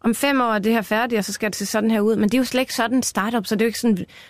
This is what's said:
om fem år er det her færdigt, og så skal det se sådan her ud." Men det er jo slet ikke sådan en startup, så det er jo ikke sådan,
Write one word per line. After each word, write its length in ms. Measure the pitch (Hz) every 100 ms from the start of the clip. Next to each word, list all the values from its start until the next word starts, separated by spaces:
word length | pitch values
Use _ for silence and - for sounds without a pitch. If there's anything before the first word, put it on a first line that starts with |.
om 140 | 226 220
fem 260 | 277 277
år 120 | 240
er 60 | 214
det 120 | 202
her 100 | 226
færdigt, 380 | 196 214 240 226
og 60 | 196
så 80 |
skal 160 | 196 214
det 60 | -
se 100 | 202
sådan 260 | 220 220
her 80 | 220
ud." 140 | 208 214
Men 140 | 208
det 40 |
er 40 | 247
jo 60 | 247
slet 140 | 254
ikke 120 | 262 -
sådan 220 | 226 254
en 60 |
startup, 440 | 226 - 202 233 190
så 80 | 214
det 60 |
er 40 | 226
jo 20 |
ikke 100 | 214
sådan, 260 | 240 190 180 - -